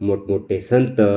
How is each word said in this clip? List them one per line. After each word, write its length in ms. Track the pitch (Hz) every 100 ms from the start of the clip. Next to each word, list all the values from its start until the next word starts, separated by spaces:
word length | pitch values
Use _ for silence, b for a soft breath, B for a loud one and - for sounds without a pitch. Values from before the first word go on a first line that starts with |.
मोठमोठे 600 | 101 95 - 98 - 95
संत 400 | - 123 131 131 104